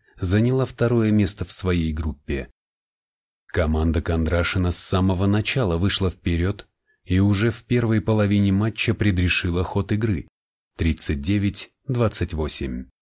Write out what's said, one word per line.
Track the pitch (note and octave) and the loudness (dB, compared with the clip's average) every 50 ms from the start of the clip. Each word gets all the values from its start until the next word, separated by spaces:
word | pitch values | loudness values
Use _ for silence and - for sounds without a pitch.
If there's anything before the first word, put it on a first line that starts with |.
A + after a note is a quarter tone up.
| _ _ _ - | _ _ _ -4
заняла | F#2+ E2+ F#2+ G#2 A2+ B2 B2+ C3 B2 | 0 2 2 2 2 2 2 0 -2
второе | B2 - - A#2+ A#2 A#2+ A#2 A2 G#2+ | -2 -2 -2 0 2 2 2 2 4
место | G#2+ G#2 G2+ F2+ - - - | 4 4 2 2 0 -4 -6
в | - | -6
своей | - - - F#2 F2+ F2 D#2+ D#2+ | -6 -4 -2 0 0 0 0 0
группе. | D#2 D#2 D#2+ D#2 C#2 - _ - D2 C2+ - - _ _ _ _ _ _ _ _ _ _ _ _ _ _ _ _ _ _ _ | -2 -2 -4 -6 -6 -8 _ -6 -6 -6 -6 -8 _ _ _ _ _ _ _ _ _ _ _ _ _ _ _ _ _ _ _
Команда | _ - F2+ E2 D#2 D#2 D#2 D#2+ E2 D#2 D#2+ | _ -2 0 0 2 2 2 2 2 0 0
Кондрашина | D2 - E2+ E2 D#2+ D#2 E2 F2 F2 - - F#2+ F2+ F2+ | 0 0 0 0 0 0 0 0 0 0 0 0 0 0
с | E2+ | 0
самого | - - - G2 F#2 F#2 G2 F#2+ F2+ G2 | 0 0 0 0 2 2 2 2 2 2
начала | G2 G2+ G#2+ G#2+ - - C#3 B2 F#2 E2+ | 2 2 0 0 -2 -2 -2 0 0 0
вышла | E2+ F#2 G2 - - G2 F2+ | 0 0 0 0 0 -2 -2
вперед | - - - F2 E2+ E2 F2 F#2+ G#2 - - _ _ _ _ _ _ _ _ | -4 -4 -4 -2 -2 0 0 -2 -4 -6 -12 _ _ _ _ _ _ _ _
и | - F2+ F#2+ | 0 2 2
уже | G2 G2+ G#2 F#2+ A2 A#2 | 4 4 2 2 0 -2
в | A2 - - | -2 -4 -4
первой | - A#2+ B2 A#2 A2 A2 G#2+ | -2 -2 0 2 2 0 0
половине | G2+ - A2 G#2+ G#2 G2 G2+ G2+ G2+ G2 G2 | 2 0 2 2 2 2 4 4 4 4 2
матча | G2 G#2+ A2+ A2 - - - G#2+ | 2 2 0 -2 -2 -2 -2 0
предрешила | - - G#2 F#2 E2+ F2+ F2 - - - F2+ E2+ F2+ F#2 | 2 2 2 2 2 2 2 0 0 0 0 0 -2 -2
ход | - - G2+ F#2+ - | -2 -2 -2 -2 -2
игры | G#2 G#2 A#2 A2+ G2 C#2+ - - _ _ _ _ _ _ _ _ _ | -2 -2 -2 -2 -2 -4 -6 -10 _ _ _ _ _ _ _ _ _
тридцать | - E2+ E2 D#2 - - - D2+ C#2 | -2 -2 -2 0 0 -2 -2 -2 -2
девять | C#2+ E2 G2+ G2+ G2 G2+ G2 - - - _ _ _ | -2 -2 0 0 0 -2 -2 -4 -8 -10 _ _ _
двадцать | - B2+ A#2+ A#2 G#2 - - F#2 - - | -4 -2 0 0 0 0 -2 -4 -4 -4
восемь. | D#2 D#2 D2+ - - C#2 C2 B1 B1 - - _ _ | -4 -4 -4 -4 -4 -6 -6 -6 -8 -10 -14 _ _